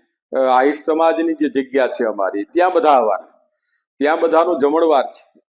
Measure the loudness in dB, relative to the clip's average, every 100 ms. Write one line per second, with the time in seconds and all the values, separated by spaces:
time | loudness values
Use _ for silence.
0 | _ _ -8 -2 2 2 2 0 -2 0
1 | 0 0 -2 -2 -2 -2 -2 -2 -2 -2
2 | -4 -4 -4 -4 -6 -2 0 2 2 2
3 | 2 -2 -8 _ _ _ _ _ _ -4
4 | -2 0 0 2 2 0 0 2 2 2
5 | 0 -8 -16 _ _